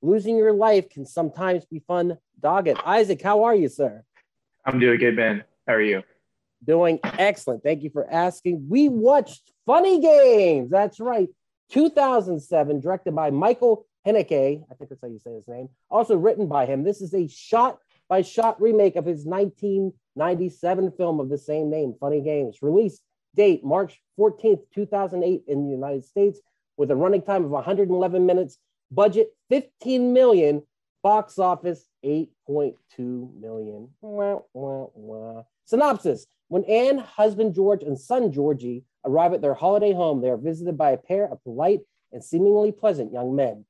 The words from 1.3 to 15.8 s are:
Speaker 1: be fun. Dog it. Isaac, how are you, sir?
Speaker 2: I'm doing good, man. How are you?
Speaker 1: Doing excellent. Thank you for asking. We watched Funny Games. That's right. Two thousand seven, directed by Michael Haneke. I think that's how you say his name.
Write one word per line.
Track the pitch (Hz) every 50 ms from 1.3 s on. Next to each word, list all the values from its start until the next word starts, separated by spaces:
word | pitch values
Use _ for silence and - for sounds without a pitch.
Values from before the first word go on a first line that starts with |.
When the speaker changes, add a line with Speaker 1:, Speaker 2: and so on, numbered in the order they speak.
| 143 - 185 185 180 175 170
Speaker 1:
be | _ - 156 _
fun. | _ 175 180 175 175 170 156 _ _ _ _
Dog | - 147 170 196 190 160
it. | 135 - - 165
Isaac, | 190 220 226 196 190 143
how | - 190 208 208 214
are | 233 233
you, | 208 170 131
sir? | - - 143 123 208 110 - _ _ _ _ _ _ _ _ _ _ _ _
Speaker 2:
I'm | 131 131 127
doing | 123 123 120 117
good, | 123 120 113 113
man. | 117 110 107 104 107 _ _ _ _ -
How | 120
are | 110
you? | 107 107 101 95 95 _ _ _ _ _ _ _ _ _ _ _ -
Speaker 1:
Doing | 120 156 165 175 170 165 170 -
excellent. | 190 - - 185 202 196 - - - 123 113 _
Thank | 143 160 151 143
you | 151
for | - 147 - -
asking. | - 165 175 180 175 - _ 180 175 160 135 139
We | 185 262 294 294
watched | 254 226 214 240 285 294 226 - - - _ _ _ _ _
Funny | - 254 330 359 381 370 339
Games. | 269 320 302 294 277 262 240 214 196 175 160 139 123 120
That's | 156 190 202 208 - -
right. | 220 247 247 226 185 - - _ _ _ _ _ _ _
Two | - 262 302 330
thousand | 311 285 277 269 254 240 196 180 175 156
seven, | 139 - 175 160 147 143 147 143
directed | 131 165 185 180 _ 185 160
by | 156 160 151
Michael | 139 139 175 214 247 247 247 240 220 214 - _ _ _ _ 196
Haneke. | 226 220 170 - 160 143 135 135 147 151 151 _
I | 131
think | _ 143 139
that's | 135 127
how | - 123
you | 117 107
say | _ 120 117
his | 110 104 -
name. | 120 123 131 135 _ _